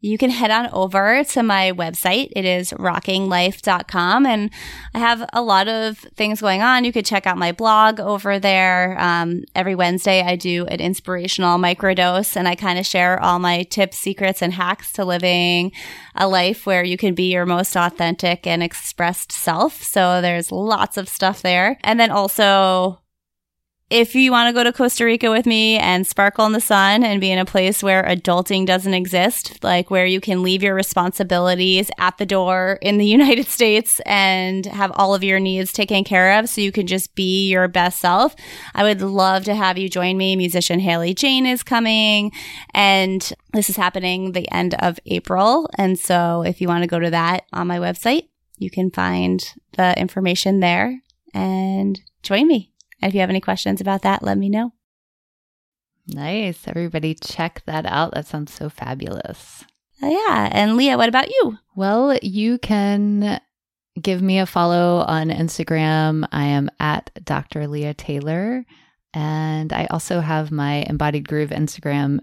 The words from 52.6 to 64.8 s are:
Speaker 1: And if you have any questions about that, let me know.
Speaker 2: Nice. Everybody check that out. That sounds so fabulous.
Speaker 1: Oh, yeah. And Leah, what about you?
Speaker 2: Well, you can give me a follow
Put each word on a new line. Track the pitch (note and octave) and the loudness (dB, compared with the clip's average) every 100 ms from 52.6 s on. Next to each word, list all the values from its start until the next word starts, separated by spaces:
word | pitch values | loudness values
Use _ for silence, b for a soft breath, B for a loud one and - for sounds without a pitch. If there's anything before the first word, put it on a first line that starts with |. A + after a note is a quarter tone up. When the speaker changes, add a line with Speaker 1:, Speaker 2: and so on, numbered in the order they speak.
| F#3+ _ _ _ | 0 _ _ _
Speaker 1:
And | G3 | -2
if | G3 | 0
you | |
have | F#3 | 0
any | F#3+ | 0
questions | - F#3+ - F#3+ | -2 -4 -2 -4
about | F#3+ G3 | -2 -2
that, | G3 G3 | 0 -2
let | G3+ G3 | 0 -2
me | G3 | 0
know. | G#3 A#3 _ _ _ _ _ _ _ _ _ _ _ _ _ - | -2 -4 _ _ _ _ _ _ _ _ _ _ _ _ _ -14
Speaker 2:
Nice. | D3+ D3 G3+ G#3 E3+ - | -10 -6 -4 -6 -8 -8
Everybody | E3 E3+ E3 D#3 D#3+ | -6 -6 -4 -4 -6
check | - - E3 - - | -10 -6 -6 -6 -8
that | D#3 D#3 | -6 -4
out. | C#3+ E3 | -2 -2
That | - D3+ | -4 -8
sounds | D3+ D3 | -8 -10
so | - D3+ | -10 -12
fabulous. | - B2 C3 - F#2 - - - - - _ _ _ | -10 -10 -8 -8 -10 -12 -14 -20 -20 -20 _ _ _
Speaker 1:
Oh, | C#4 | -2
yeah. | E4 A4 - - | 0 0 0 0
And | - G#3 A3+ | 2 2 4
Leah, | C#4 B3 | 2 4
what | A3+ | 2
about | B3 - | 2 0
you? | C5 G#4+ G#3+ _ - | 0 0 -2 _ -4
Speaker 2:
Well, | G3 G#3+ C4+ C4+ | 0 2 2 0
you | G3 F#3+ G#3+ A#3+ | -2 -2 0 -2
can | - G#3+ G3+ G3+ G#3 G#3 G#3 G3 _ _ _ _ _ - | 0 0 2 0 0 0 0 -4 _ _ _ _ _ -8
give | D#3+ F#3 | -4 -2
me | F#3+ F#3+ | 0 2
a | F#3 | 0
follow | - E3+ F3 | 0 2 4